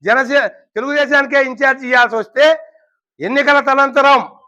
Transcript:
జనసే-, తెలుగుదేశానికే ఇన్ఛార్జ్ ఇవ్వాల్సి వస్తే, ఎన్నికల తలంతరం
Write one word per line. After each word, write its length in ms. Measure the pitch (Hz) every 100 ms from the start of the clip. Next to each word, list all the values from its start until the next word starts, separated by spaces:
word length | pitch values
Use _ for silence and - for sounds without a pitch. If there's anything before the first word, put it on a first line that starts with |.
జనసే-, 440 | 156 247 247 285 226
తెలుగుదేశానికే 960 | - _ 214 262 294 285 285 269 277
ఇన్ఛార్జ్ 420 | 262 240 269 269 254
ఇవ్వాల్సి 300 | 254 240 220
వస్తే, 440 | 214 254 302 320 - _ _ _ _ -
ఎన్నికల 400 | 165 269 285 285
తలంతరం 680 | 277 269 277 277 277 269 - -